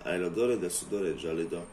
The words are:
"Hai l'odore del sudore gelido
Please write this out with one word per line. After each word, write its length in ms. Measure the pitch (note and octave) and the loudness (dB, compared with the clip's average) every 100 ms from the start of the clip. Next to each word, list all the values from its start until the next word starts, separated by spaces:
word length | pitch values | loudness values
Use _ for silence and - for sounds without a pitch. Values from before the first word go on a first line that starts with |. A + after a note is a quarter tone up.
"Hai 140 | - F2 | -2 0
l'odore 400 | F2 E2+ B2 A2+ | 0 2 4 2
del 120 | F2+ | 0
sudore 440 | - - G2+ F#2 | -2 -2 0 0
gelido 520 | D2+ E2 E2 E2 F2 E2+ | 0 -2 -2 0 -4 -6